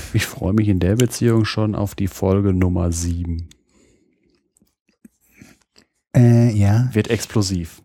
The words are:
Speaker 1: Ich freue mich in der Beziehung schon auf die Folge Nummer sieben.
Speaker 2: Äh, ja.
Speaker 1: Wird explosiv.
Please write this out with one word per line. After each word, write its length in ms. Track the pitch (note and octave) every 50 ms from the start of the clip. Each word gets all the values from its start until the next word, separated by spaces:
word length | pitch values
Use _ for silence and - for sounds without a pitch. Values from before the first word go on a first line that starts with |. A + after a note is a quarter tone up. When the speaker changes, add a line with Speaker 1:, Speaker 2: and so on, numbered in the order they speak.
| - - -
Speaker 1:
Ich 120 | A2 -
freue 280 | - - - - F#2 G2+
mich 140 | A2 G#2+ G#2
in 120 | G2 F2+
der 160 | F2 F2+ G#2
Beziehung 500 | A2+ B2 A#2+ - - A#2+ A#2 A2+ A2+ G#2+
schon 300 | - - G#2+ G#2+ G#2+ G2
auf 200 | - G#2 G2 -
die 120 | - G2+ F2+
Folge 460 | - - G2 F#2+ F#2+ G2+ G2+ G2 F#2
Nummer 380 | F2+ F#2+ F2+ F2 F2+ F2 F2
sieben. 580 | E2 E2 E2+ F2 E2+ E2+ F2 E2+ E2 E2 E2 - _ _ _ _ _ _ _ _ _ _ _ _ _ _ _ _ _ _ _ _ _ _ _ _ _ _ _ _ _ _ _ - _ _ _ _ _ _ - - _ _ _ _ _ _ _ _ _ _ _ _ -
Speaker 2:
Äh, 340 | C3 B2 A#2+ A#2+ A#2 A#2 A#2+
ja. 380 | G#2 G#2 G2+ G2 G#2 A#2 B2+ B2+ -
Speaker 1:
Wird 160 | G#2+ G#2 -
explosiv. 720 | A#2 G#2 - - - A2+ G2+ G2 G2 F2 E2 D#2+ - - _